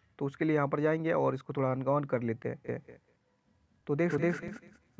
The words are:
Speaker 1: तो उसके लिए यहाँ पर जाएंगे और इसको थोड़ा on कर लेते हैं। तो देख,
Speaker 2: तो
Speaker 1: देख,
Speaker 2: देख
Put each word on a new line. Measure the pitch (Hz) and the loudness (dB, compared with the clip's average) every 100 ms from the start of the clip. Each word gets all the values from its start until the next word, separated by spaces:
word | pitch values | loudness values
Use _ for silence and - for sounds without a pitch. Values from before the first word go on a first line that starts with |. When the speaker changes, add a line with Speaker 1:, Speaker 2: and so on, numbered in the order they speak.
| _ - | _ -6
Speaker 1:
तो | 139 | -6
उसके | - | 0
लिए | 160 151 | 2 2
यहाँ | 139 | 2
पर | 151 | 2
जाएंगे | 151 160 160 | 2 2 0
और | 160 135 | 2 2
इसको | 131 - | 0 -4
थोड़ा | 135 131 | -2 0
on | 131 131 143 143 | 0 2 2 2
कर | 123 | -2
लेते | 117 110 120 | -2 -4 -6
हैं। | 127 127 123 - 120 _ _ _ _ _ _ _ _ - | -8 -8 -8 -10 -20 _ _ _ _ _ _ _ _ -4
तो | 147 | 0
देख, | 170 | 2
Speaker 2:
तो | 147 | 2
Speaker 1:
देख, | 170 170 | 0 0
Speaker 2:
देख | 170 - - - _ | -6 -12 -18 -20 _